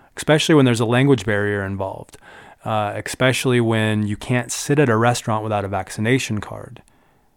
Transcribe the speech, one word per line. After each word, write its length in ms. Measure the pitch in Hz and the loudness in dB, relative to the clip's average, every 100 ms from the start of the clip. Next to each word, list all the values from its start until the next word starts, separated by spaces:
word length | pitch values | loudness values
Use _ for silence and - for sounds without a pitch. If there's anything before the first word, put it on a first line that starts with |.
| _ - | _ -8
especially 400 | - 151 - 151 | 0 2 4 6
when 80 | |
there's 160 | 131 117 | 6 2
a 40 | |
language 400 | 113 120 139 127 | 2 2 4 2
barrier 400 | 113 104 104 101 | 0 -2 0 -2
involved, 540 | 98 98 95 - - - - - - - | -4 -6 -8 -10 -16 -20 -20 -20 -20 -12
uh, 360 | 113 107 104 107 | -4 -2 -2 -6
especially 580 | - - 127 123 135 120 | -8 0 0 2 2 2
when 440 | 113 113 110 107 | 2 2 0 0
you 120 | 104 104 | -2 -4
can't 340 | - 123 - | -2 -4 -4
sit 300 | - - 147 | -6 0 2
at 80 | 135 | 4
a 80 | 110 | 4
restaurant 480 | 117 120 - 107 | 2 0 -2 -4
without 200 | 110 104 | -2 -4
a 40 | 98 | -2
vaccination 720 | 98 95 - 110 131 - 107 | -6 -6 -4 0 0 0 -6
card, 420 | - - - 123 _ _ _ _ _ | -8 -14 -16 -20 _ _ _ _ _